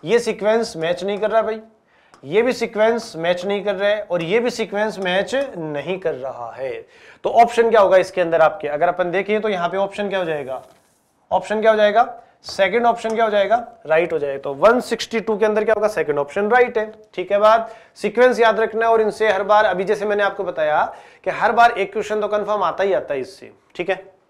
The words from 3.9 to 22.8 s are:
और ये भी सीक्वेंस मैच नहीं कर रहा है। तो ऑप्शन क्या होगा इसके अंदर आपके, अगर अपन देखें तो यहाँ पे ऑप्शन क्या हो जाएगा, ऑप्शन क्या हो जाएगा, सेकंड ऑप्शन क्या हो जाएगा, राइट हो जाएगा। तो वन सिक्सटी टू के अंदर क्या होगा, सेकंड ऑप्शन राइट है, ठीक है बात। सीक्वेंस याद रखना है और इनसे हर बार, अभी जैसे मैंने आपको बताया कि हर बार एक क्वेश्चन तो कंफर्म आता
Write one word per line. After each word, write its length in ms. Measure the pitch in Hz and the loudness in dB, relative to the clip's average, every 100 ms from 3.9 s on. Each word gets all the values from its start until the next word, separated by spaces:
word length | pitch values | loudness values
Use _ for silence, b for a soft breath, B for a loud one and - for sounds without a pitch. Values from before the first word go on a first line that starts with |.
| 214 | -2
और 200 | 208 175 | -2 -4
ये 180 | 165 214 | 0 0
भी 100 | 240 | 0
सीक्वेंस 480 | - 202 196 214 190 | -4 -6 -2 -4 -2
मैच 360 | 185 180 196 254 277 214 | -2 -2 -2 -4 -4 -8
नहीं 420 | 156 147 143 185 | -8 -8 -6 -6
कर 140 | 175 | -4
रहा 360 | 135 131 120 117 | -6 -8 -10 -12
है। 200 | 113 135 117 - b b b | -10 -10 -10 -14 b b b
तो 60 | 202 | 0
ऑप्शन 380 | 226 233 233 233 | 4 4 4 4
क्या 100 | 220 | 6
होगा 160 | 190 185 | 6 4
इसके 240 | 175 - | 2 -2
अंदर 200 | 170 165 | 0 4
आपके, 280 | 156 151 147 | 4 2 -6
अगर 200 | 147 175 | 0 0
अपन 220 | 175 180 | 0 -2
देखें 300 | 170 196 214 | -2 0 -2
तो 80 | 214 | -2
यहाँ 200 | 190 175 | -2 -2
पे 80 | 190 | -2
ऑप्शन 320 | 196 196 202 | -4 -4 -4
क्या 100 | 190 | -4
हो 60 | |
जाएगा, 380 | 175 151 131 131 - _ _ _ _ _ _ | -4 -4 -6 -10 -14 _ _ _ _ _ _
ऑप्शन 300 | 147 - 214 | -4 -2 0
क्या 100 | 220 | 2
हो 60 | 214 | 4
जाएगा, 280 | 208 214 240 - B B | 4 4 0 -2 B B
सेकंड 420 | - - 196 220 233 | -16 0 0 2 2
ऑप्शन 280 | 233 226 | 0 -2
क्या 100 | 220 | 0
हो 60 | 220 | 0
जाएगा, 260 | 208 190 226 233 - - | 2 2 0 -2 -16 0
राइट 260 | 156 175 | 2 2
हो 60 | 165 | -2
जाएगा। 200 | 143 139 | -4 -4
तो 140 | 143 | -8
वन 260 | 139 190 247 | 2 4 4
सिक्सटी 380 | - 226 - 233 | 0 -6 -4 -4
टू 160 | 208 214 | -2 0
के 60 | |
अंदर 200 | 214 214 | 2 2
क्या 100 | 214 | 0
होगा, 140 | 208 208 | 0 0
सेकंड 300 | 190 151 147 | -2 -2 -2
ऑप्शन 320 | 143 196 208 | -2 -2 2
राइट 280 | 247 247 233 | 4 2 0
है, 120 | 214 - - | -6 -10 -16
ठीक 180 | - 180 | -10 -2
है 60 | 202 | 4
बात। 360 | 214 226 - B B - | 4 4 0 B B -8
सीक्वेंस 440 | 208 214 247 220 | -6 4 4 6
याद 200 | 226 208 | 2 2
रखना 260 | 220 214 226 | 0 0 2
है 60 | |
और 80 | 226 | 2
इनसे 320 | 214 202 220 | 2 0 0
हर 100 | 190 | 0
बार, 220 | 196 208 | 2 4
अभी 200 | 214 180 | 4 0
जैसे 220 | 190 196 208 | -2 -2 0
मैंने 160 | 202 | 0
आपको 220 | 202 196 | 0 -2
बताया 380 | 185 165 156 151 214 B B B - | -8 -2 0 0 0 B B B -8
कि 40 | |
हर 200 | 147 196 | -2 0
बार 180 | 226 233 | 4 4
एक 220 | 233 196 | 4 -4
क्वेश्चन 280 | 220 196 214 | -4 -4 -4
तो 80 | 208 | -2
कंफर्म 340 | 208 196 208 | -2 -2 -2
आता 220 | 180 156 | -2 0